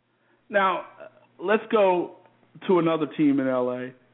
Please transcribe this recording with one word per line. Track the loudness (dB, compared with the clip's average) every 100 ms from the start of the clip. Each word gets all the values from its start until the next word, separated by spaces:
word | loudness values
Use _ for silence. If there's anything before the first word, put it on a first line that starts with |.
| _ _ _ _ -4
Now, | 0 0 -2 -8 -20 -20 _ _ -8
let's | -2 -2 0
go | 2 2 2 -2 -10 _ _ _ -8 0
to | 2
another | 2 0 -2 0
team | 2 2
in | 0
L | -2 -4
A, | -6 -10 -16 _